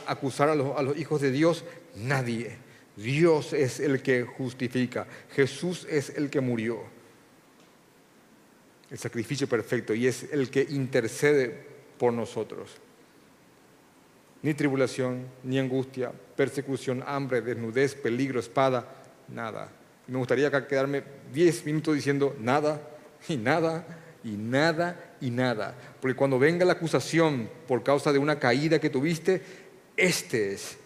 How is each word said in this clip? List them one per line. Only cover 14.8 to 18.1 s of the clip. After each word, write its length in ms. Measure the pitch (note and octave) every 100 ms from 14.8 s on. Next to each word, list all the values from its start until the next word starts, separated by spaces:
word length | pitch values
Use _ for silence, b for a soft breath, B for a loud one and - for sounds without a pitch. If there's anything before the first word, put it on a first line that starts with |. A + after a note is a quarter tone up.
| B2+ - B2+ B2+ B2+ -
ni 140 | C3 C3
angustia, 540 | C3 C3 C3 B2+ B2 - - -
persecución, 680 | C3+ - C3+ C3+ - B2+ C3
hambre, 340 | C#3+ C3+ B2
desnudez, 540 | A2+ A2+ A2+ A#2 C#3
peligro, 440 | C#3 A#2